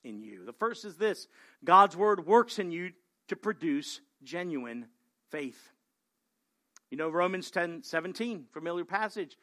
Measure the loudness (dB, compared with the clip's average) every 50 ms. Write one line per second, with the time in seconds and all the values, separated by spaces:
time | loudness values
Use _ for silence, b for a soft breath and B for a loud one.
0 | -16 -14 -14 -14 -14 -16 -18 -16 -16 -16 -8 -4 -4 -4 -4 -6 -12 -14 -6 -2
1 | 0 0 0 -2 -8 b b b b b b b 4 8 10 10 10 8 6 2
2 | 2 2 2 2 4 6 6 6 6 4 0 -6 -4 -4 -4 -6 -6 -8 -10 _
3 | _ _ _ _ _ -8 -8 -4 -4 -4 -4 -2 -2 -2 0 0 -2 -6 -10 -14
4 | -16 _ _ _ -14 -10 -8 -6 -6 -4 -6 -6 -6 -8 -10 -12 -12 -14 _ _
5 | _ _ _ _ _ _ -8 -8 -8 -8 -10 -14 -20 -20 _ _ _ _ _ _
6 | _ _ _ _ _ _ _ _ _ _ _ _ _ _ _ -20 _ _ -6 -4
7 | -4 0 2 2 2 2 0 -2 -6 -6 -4 -2 -2 -2 -4 -8 -10 -6 -4 -4
8 | -4 -4 -4 -6 -6 -6 -6 -8 -10 -14 -12 -10 -6 -6 -4 -6 -4 -4 -4 -2
9 | -2 -4 -4 -6 -10 -10 -12 -18